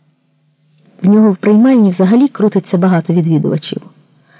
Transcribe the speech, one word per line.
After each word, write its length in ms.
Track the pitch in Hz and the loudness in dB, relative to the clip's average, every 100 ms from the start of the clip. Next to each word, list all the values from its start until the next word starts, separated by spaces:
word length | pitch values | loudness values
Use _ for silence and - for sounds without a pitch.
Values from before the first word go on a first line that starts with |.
| _ _ _ _ _ _ _ _ _ - | _ _ _ _ _ _ _ _ _ -6
В 40 | 180 | 0
нього 260 | 208 220 | 2 2
в 40 | 185 | 0
приймальні 540 | 208 214 254 262 208 | 0 2 2 2 0
взагалі 380 | 180 185 233 277 | 0 0 2 0
крутиться 500 | - 208 202 - 180 | -2 -2 -2 -4 -2
багато 340 | 185 175 160 | 0 -2 -2
відвідувачів. 680 | 175 165 156 147 151 - - - _ _ _ _ _ | -2 0 -2 -2 -6 -8 -14 -16 _ _ _ _ _